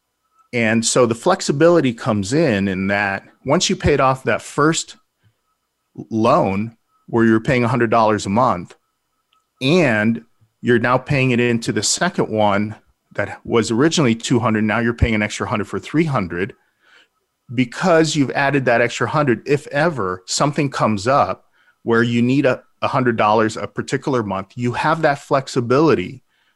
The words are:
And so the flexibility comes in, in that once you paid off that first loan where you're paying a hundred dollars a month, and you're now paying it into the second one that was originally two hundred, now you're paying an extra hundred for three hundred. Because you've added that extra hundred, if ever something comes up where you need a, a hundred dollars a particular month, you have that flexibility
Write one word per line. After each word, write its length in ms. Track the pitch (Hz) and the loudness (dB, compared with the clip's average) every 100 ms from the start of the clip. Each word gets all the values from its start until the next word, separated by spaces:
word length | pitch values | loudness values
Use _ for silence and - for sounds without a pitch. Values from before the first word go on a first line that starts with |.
| _ _ _ _ _ | _ _ _ _ _
And 320 | 120 113 113 113 | -2 0 0 0
so 200 | 147 120 | 2 2
the 100 | 113 | 2
flexibility 800 | - 185 - 147 165 170 135 | 0 -2 0 2 4 4 2
comes 380 | 113 - 104 98 | -2 -2 -2 0
in, 360 | 143 165 101 98 | 0 2 0 0
in 180 | 92 95 | -2 -2
that 400 | 101 101 98 - _ - | 0 0 -4 -10 _ -2
once 240 | 160 - | 0 0
you 60 | 185 | -2
paid 240 | 180 143 | 0 2
off 240 | 135 131 | 2 0
that 180 | - 104 | -2 -4
first 540 | - - 147 160 - - _ _ _ _ _ _ _ _ _ - - | -4 0 0 0 -6 -14 _ _ _ _ _ _ _ _ _ -18 -8
loan 680 | 110 113 156 127 95 113 - _ _ - | -2 2 2 0 -2 -6 -10 _ _ -4
where 180 | 117 113 | 2 4
you're 160 | 110 | 4
paying 240 | 113 127 120 | 2 0 0
a 20 | |
hundred 220 | 120 117 | 0 2
dollars 360 | 117 110 107 104 | 2 2 0 0
a 40 | |
month, 460 | 101 127 90 85 - _ _ _ _ _ _ _ - | 0 0 0 -6 -18 _ _ _ _ _ _ _ -6
and 640 | 131 180 151 110 107 117 - _ _ _ | 0 2 2 2 0 -2 -8 _ _ _
you're 180 | 120 120 | 0 2
now 180 | 123 127 | 2 0
paying 340 | - 147 131 | 0 0 2
it 80 | 120 | 2
into 320 | 120 117 - | 2 0 -2
the 120 | 101 | -4
second 460 | - - 175 165 143 | -2 -2 -2 -2 -2
one 460 | 107 104 98 107 113 _ _ _ | 0 2 0 -2 -8 _ _ _
that 260 | - 101 - - | -8 -8 -8 -2
was 260 | 117 110 | 0 0
originally 440 | 117 156 160 135 113 | 2 2 2 0 0
two 240 | - 127 | 0 0
hundred, 240 | 117 110 | 2 0
now 160 | 107 107 | 0 0
you're 140 | 117 | -2
paying 220 | 117 120 110 | 0 0 0
an 60 | |
extra 260 | 104 - 98 | -2 -4 -6
hundred 180 | 107 95 | -6 -6
for 140 | 101 | -8
three 260 | - 151 165 | -6 -2 -2
hundred. 500 | 131 90 87 104 - _ _ _ _ _ _ _ _ - | -2 -4 -6 -6 -8 _ _ _ _ _ _ _ _ -10
Because 600 | 120 123 - 185 165 160 151 | -4 -4 -2 2 4 2 0
you've 160 | 127 | -2
added 340 | 139 139 143 131 | 0 0 0 2
that 160 | 117 | 2
extra 260 | 117 - 117 | 0 -2 -2
hundred, 400 | 151 143 110 - | 0 0 0 0
if 200 | 143 - | -2 -2
ever 540 | 135 165 143 95 92 - | -2 -2 -2 -6 -6 -6
something 440 | - 147 147 143 | -2 -2 0 -4
comes 380 | - 131 107 104 | 0 -2 0 0
up 420 | 139 92 92 _ _ _ _ | 2 0 -2 _ _ _ _
where 200 | - 113 | -2 0
you 180 | 120 117 | 2 2
need 240 | 120 139 135 | 0 2 0
a, 160 | 101 - - | 0 -6 -8
a 80 | 104 | -4
hundred 260 | 139 123 113 | 0 0 2
dollars 400 | 107 110 110 107 | 2 2 0 -2
a 120 | 101 | -10
particular 560 | - 110 139 160 127 | -10 -6 -6 -2 -4
month, 280 | 104 95 95 - | -2 -6 -8 -8
you 180 | 123 | -6
have 280 | 117 156 165 | -2 -2 0
that 160 | 156 139 | 0 -2
flexibility 1040 | - 139 131 135 120 127 160 107 90 127 _ _ _ | -2 -4 -2 -4 0 2 4 2 -2 -12 _ _ _